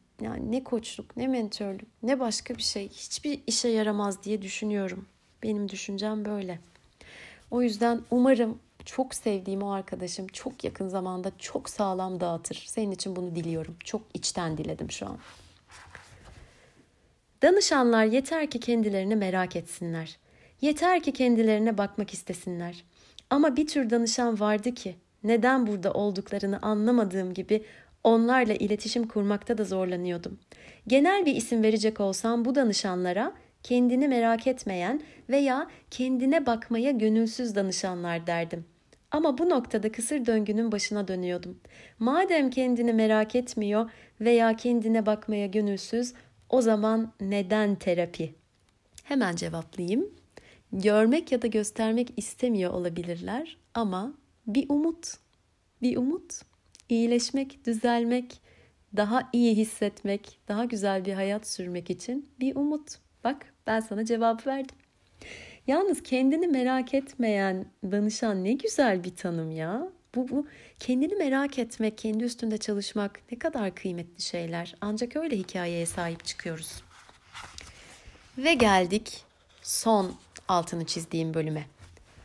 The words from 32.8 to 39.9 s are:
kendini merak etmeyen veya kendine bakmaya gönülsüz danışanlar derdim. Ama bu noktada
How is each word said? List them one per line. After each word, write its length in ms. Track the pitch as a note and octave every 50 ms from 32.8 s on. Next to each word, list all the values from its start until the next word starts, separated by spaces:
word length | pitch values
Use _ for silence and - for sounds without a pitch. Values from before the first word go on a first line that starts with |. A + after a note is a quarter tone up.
| - G3 F3+ F3+ F3+ F3+ F3+ G3 B3 F4 G4+ - - _ _ _ -
kendini 460 | - B3 B3 B3 B3 B3 B3+ C#4+ D4
merak 380 | C4 A#3+ A3+ A3+ A3+ A3+ -
etmeyen 540 | C4 B3 B3 - - F#3+ F3+ F3 F#3+ B3+ D4+ - - - - - -
veya 400 | B3 C#4+ C#4+ C4+ B3+ C4+ E4 F4 - - _ -
kendine 560 | - - B3+ B3+ C4 B3 B3+ C4 D4+ E4 C#4
bakmaya 440 | B3 A#3 A3+ - - A#3 A3+ A#3+ C#4
gönülsüz 640 | C#4 A3+ G#3+ A3 G#3+ A3+ A3+ A3 A3+ - B3 A#3 G3+
danışanlar 720 | G3+ G3 F#3+ F#3 - - F#3+ F3+ F3 F3 F3 E3+ E3 E3
derdim. 380 | F3 E3+ E3+ E3+ E3 - E3 E3 - _ _ _ _ _ _ _ -
Ama 280 | - D4+ D#4+ D#4 C4 B3+
bu 100 | E4+ F4+
noktada 440 | E4 B3+ A#3 - - G#3+ G3 A3